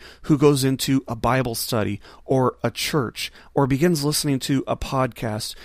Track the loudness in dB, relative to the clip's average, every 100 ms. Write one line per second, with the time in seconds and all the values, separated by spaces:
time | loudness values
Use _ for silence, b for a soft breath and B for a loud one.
0 | B B 0 4 6 4 2 0 0 0
1 | -2 -2 0 0 0 -4 -2 -2 -2 -4
2 | B B -2 2 2 0 -4 -4 -2 -2
3 | -2 -6 -12 B B 0 2 2 2 2
4 | 0 0 0 -2 0 -2 -2 -6 -4 -2
5 | -2 -4 -6 -6 -8 -12